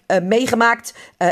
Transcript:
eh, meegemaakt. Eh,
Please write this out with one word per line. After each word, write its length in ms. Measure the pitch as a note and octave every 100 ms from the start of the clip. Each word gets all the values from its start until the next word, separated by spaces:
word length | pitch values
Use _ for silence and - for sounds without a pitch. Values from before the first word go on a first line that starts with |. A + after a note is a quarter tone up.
| -
eh, 160 | F#3+
meegemaakt. 720 | F3+ A3 B3+ A3+ A#3 A#3 - - - -
Eh, 100 | F3+